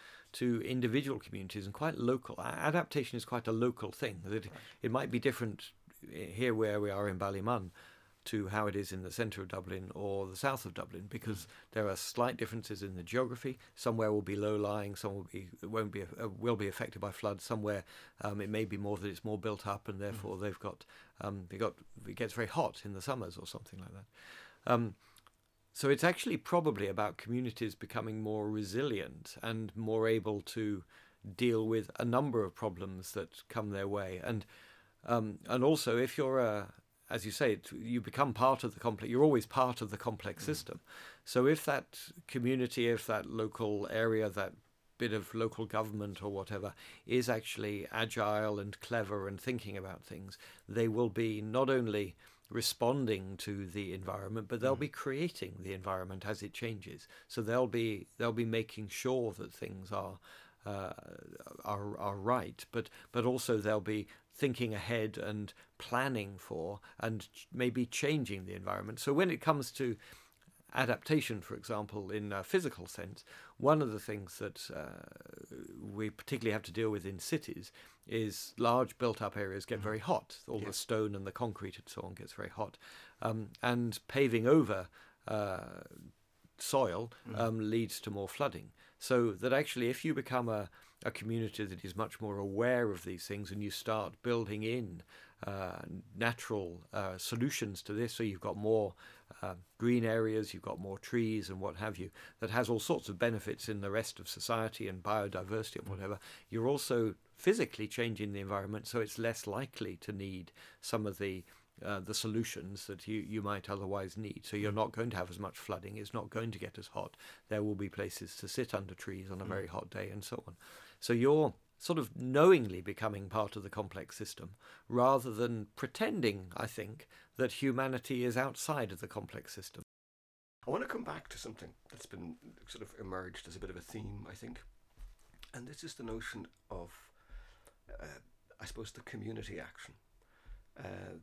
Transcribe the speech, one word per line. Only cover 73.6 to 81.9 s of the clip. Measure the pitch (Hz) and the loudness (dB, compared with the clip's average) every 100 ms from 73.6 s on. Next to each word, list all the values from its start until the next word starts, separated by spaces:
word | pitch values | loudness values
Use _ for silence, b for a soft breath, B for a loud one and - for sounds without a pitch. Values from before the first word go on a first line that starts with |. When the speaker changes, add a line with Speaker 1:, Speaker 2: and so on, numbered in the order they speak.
| 135 156 | 6 6
Speaker 1:
of | 131 | 4
the | 107 | -2
things | - 104 92 - | -4 -6 -6 -8
that, | 104 - - - | -8 -6 -8 -8
uh, | 73 50 - - - - - - - - | -8 -10 -14 -16 -16 -14 -12 -12 -12 -10
we | 104 101 107 | -8 -4 -4
particularly | - - 131 110 | -4 -4 0 2
have | 107 | 2
to | - | 0
deal | 95 110 | 0 2
with | 104 92 | 2 -2
in | 95 | -6
cities | - 156 - - 101 - B B - | -2 -2 -2 -8 -10 -16 B B -4
is | 113 107 92 - - | 0 0 -2 -6 2
large | 117 123 120 - | 6 6 4 2
built-up | 120 107 104 104 | 0 2 -2 -2
areas | 98 98 - | -2 -4 -4
get | 110 | -2
Speaker 2:
Mm. | |
Speaker 1:
very | 104 110 | -2 -2
hot. | 165 147 - - - | 2 0 0 -14 -6
All | 110 | -6
the | 104 | -4
Speaker 2:
Yes. | 92 | -4
Speaker 1:
stone | - 110 107 | 0 2 2
and | 98 95 | -2 -6
the | |
concrete | - 120 98 98 - | -4 -4 -4 -8 -10
and | |
so | - | -12